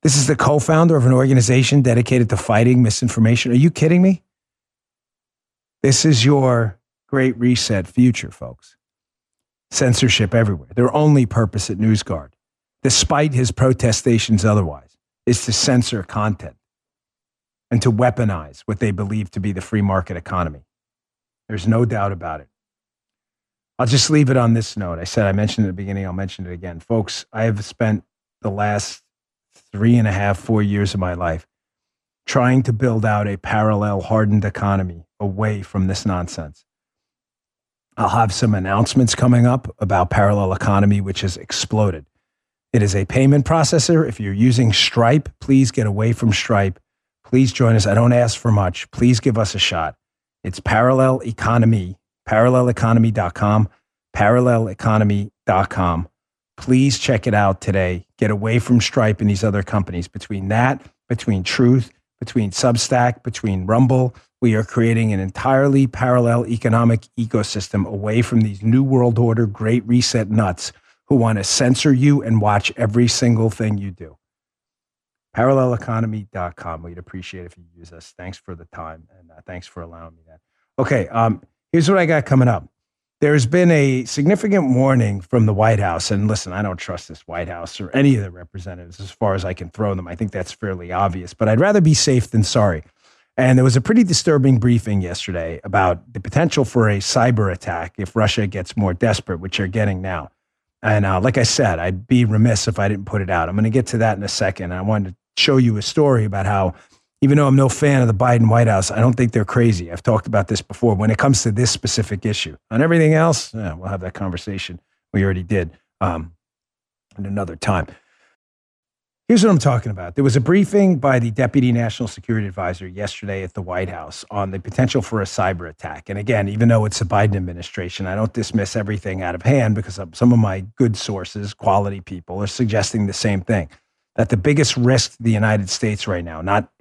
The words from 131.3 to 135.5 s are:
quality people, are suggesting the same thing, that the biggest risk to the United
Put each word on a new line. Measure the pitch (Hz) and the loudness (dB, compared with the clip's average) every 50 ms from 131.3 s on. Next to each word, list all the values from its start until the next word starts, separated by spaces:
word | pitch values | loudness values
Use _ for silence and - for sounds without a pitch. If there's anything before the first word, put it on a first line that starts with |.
| - 104 101 101 - | -12 -10 -10 -12 -12
quality | _ - 107 95 101 101 101 101 98 | _ -2 0 0 0 0 -2 -6 -10
people, | 90 - 95 90 85 - 90 95 104 | -14 -14 -16 -16 -14 -12 -8 -6 -6
are | 104 | -6
suggesting | - - 127 110 104 110 98 - - 113 104 98 | -4 -2 -2 0 0 -2 -2 -2 -2 -4 -4 -4
the | 95 | -4
same | - - 113 101 98 | -4 -4 -2 -2 -4
thing, | 90 - 113 101 82 73 _ _ _ _ _ _ _ _ _ - | -2 -2 -4 -4 -4 -6 _ _ _ _ _ _ _ _ _ -4
that | 117 - | -2 0
the | - | 0
biggest | 101 90 147 147 143 147 - - | 0 2 2 2 2 2 0 0
risk | 131 120 123 131 123 - - - | 0 2 2 2 2 0 -2 -8
to | _ 117 | _ -2
the | 117 | 0
United | 110 104 107 110 | 0 2 2 0